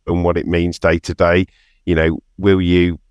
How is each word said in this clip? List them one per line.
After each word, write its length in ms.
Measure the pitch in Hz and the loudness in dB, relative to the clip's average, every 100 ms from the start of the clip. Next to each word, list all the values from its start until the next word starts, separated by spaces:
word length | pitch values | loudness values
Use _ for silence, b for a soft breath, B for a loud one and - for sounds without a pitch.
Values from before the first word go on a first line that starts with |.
| - | -4
and 160 | 85 | -2
what 140 | 85 85 | 0 0
it 100 | - | -2
means 320 | 85 87 82 | -2 -2 -2
day 200 | 85 85 | -2 -2
to 160 | - | -4
day. 320 | 87 87 87 95 _ _ _ - | -2 2 2 -2 _ _ _ -2
You 80 | |
know, 240 | 82 80 78 - - | 0 0 -4 -10 -4
will 240 | 98 95 | 0 2
you 400 | 90 90 87 82 _ | 2 2 0 -2 _